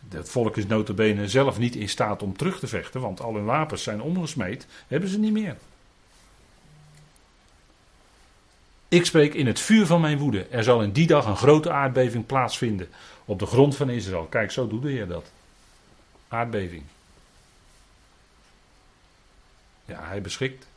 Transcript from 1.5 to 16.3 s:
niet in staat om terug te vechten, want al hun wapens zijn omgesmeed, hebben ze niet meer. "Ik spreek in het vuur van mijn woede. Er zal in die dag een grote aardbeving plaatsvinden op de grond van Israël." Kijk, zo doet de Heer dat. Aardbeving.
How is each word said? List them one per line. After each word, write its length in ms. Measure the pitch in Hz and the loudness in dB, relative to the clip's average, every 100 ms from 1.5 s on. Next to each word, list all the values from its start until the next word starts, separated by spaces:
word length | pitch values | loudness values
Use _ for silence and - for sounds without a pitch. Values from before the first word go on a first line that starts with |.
| 101 | 0
niet 180 | 120 113 | -4 -4
in 120 | 104 | -8
staat 340 | - 110 101 | -4 -4 -2
om 140 | 101 92 | -6 -4
terug 220 | 165 185 | -4 -4
te 80 | 123 | -6
vechten, 340 | 101 73 131 | -8 -8 -8
want 200 | 123 92 | -8 -8
al 140 | 117 | -8
hun 100 | 104 | -6
wapens 380 | 104 139 151 92 | -2 -2 -2 -6
zijn 180 | - 107 | -6 -6
omgesmeed, 680 | 127 180 160 - 90 - - - - | -4 -4 -4 -6 -6 -8 -14 -20 -6
hebben 220 | 139 190 | -4 -2
ze 100 | 202 | -2
niet 140 | 214 | 0
meer. 240 | 214 208 127 - _ _ _ _ _ - - _ _ _ - - - - _ _ _ _ _ _ _ _ _ _ _ _ _ _ _ _ _ _ | 0 -4 -10 -18 _ _ _ _ _ -20 -20 _ _ _ -20 -20 -20 -20 _ _ _ _ _ _ _ _ _ _ _ _ _ _ _ _ _ _
"Ik 160 | 175 | 2
spreek 300 | 170 165 147 | 4 4 4
in 120 | 147 131 | 4 0
het 140 | 104 | 0
vuur 260 | - 220 190 | 4 6 6
van 140 | 170 | 4
mijn 180 | 156 147 | 4 2
woede. 280 | 143 101 - | 0 -2 -4
Er 180 | 123 | -2
zal 180 | 113 120 | 4 4
in 100 | 104 | 4
die 140 | 101 165 | 2 4
dag 200 | 151 113 | 4 4
een 100 | 98 | 2
grote 340 | 123 156 160 | 6 6 4
aardbeving 560 | 147 135 127 127 113 107 | 0 0 2 2 0 -2
plaatsvinden 600 | 135 120 - 120 101 87 - - - | 0 0 -2 -2 -2 -6 -14 -20 -20
op 140 | - 101 | -8 -4
de 80 | 98 | 0
grond 300 | 120 143 135 | 6 4 4
van 140 | 139 | -4
Israël." 340 | 120 95 90 | -4 -4 -6
Kijk, 260 | 80 123 104 | -4 -4 -2
zo 180 | - 120 | -4 -4
doet 140 | 107 | -4
de 80 | 143 | -4
Heer 160 | 131 98 | -6 -6
dat. 240 | 87 - - _ _ _ _ _ _ _ _ | -8 -12 -20 _ _ _ _ _ _ _ _
Aardbeving. 540 | _ | _